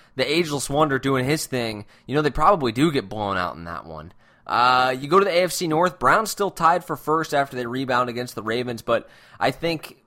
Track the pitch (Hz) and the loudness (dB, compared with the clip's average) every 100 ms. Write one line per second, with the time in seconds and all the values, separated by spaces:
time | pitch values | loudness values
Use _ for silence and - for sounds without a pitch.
0 | _ - 127 160 160 143 - 139 156 131 | _ -4 0 2 0 -2 -2 2 2 2
1 | 139 135 127 147 - 127 113 104 - - | 0 0 0 -2 -2 -4 -4 -6 -14 -20
2 | - 143 151 151 160 190 127 113 165 139 | -4 0 0 2 4 4 2 2 0 0
3 | 98 107 101 95 87 69 85 85 82 78 | -4 -6 -2 -2 -2 -6 -10 -12 -12 -14
4 | 82 - _ _ - 107 123 127 127 131 | -16 -20 _ _ -4 2 4 4 2 -2
5 | 143 190 196 175 180 - 170 156 180 - | 2 2 4 2 2 -2 -2 0 0 2
6 | 127 185 214 - 196 - 165 175 170 151 | 4 4 2 -2 -4 2 2 2 -2 -8
7 | - 160 - 147 139 127 120 127 127 123 | 0 0 2 0 0 -4 -6 -4 0 0
8 | 123 117 123 - 107 117 123 113 - 113 | 0 -4 -8 -8 -4 -4 -4 -6 -2 -2
9 | - - - - 131 - 170 160 - - | -2 -20 -20 -2 -2 0 -4 -4 -8 -20